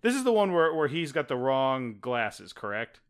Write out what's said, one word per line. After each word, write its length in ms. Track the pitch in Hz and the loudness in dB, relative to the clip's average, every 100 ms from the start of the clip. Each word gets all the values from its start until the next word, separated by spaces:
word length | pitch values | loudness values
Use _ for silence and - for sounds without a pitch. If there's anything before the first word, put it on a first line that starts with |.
This 120 | 226 | 2
is 100 | 269 | 2
the 80 | 254 | 2
one 200 | 220 202 | 2 4
where, 220 | 175 160 | 4 2
where 140 | 160 147 | 2 0
he's 240 | 160 160 | 0 -2
got 160 | 147 143 | -4 -2
the 80 | 127 | -2
wrong 600 | 127 135 135 131 123 104 | 0 2 2 0 -4 -8
glasses, 520 | 123 123 107 - - | -4 -2 -2 -4 -18
correct? 480 | - 104 104 117 - | -12 -8 -6 -8 -12